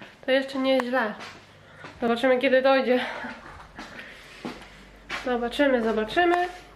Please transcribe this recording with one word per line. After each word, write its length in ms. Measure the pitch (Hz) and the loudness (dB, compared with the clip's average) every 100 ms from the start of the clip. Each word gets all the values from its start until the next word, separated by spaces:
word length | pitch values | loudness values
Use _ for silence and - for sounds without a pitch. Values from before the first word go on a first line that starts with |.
| - - - | -20 -14 -2
To 40 | |
jeszcze 280 | 262 269 277 | 0 0 -2
nie 220 | 262 262 | 2 2
źle. 340 | 247 254 220 208 - - - - - - - - | 2 -2 -2 -6 -14 -18 -20 -20 -20 -20 -20 -6
Zobaczymy, 380 | 240 233 262 247 | -2 0 2 2
kiedy 240 | 262 254 | 4 4
dojdzie. 380 | 262 269 226 254 - - 240 - - - - - - - - - - - - - - - - - - - | 4 2 2 0 -2 -8 -12 -14 -18 -20 -20 -18 -18 -18 -18 -20 -20 -14 -14 -14 -18 -20 -20 -20 -12 -8
Zobaczymy, 580 | - 240 233 233 285 254 | -4 -2 -2 2 4 4
zobaczymy. 540 | 226 214 214 - 349 349 359 - - | 2 0 0 2 4 4 0 -6 -20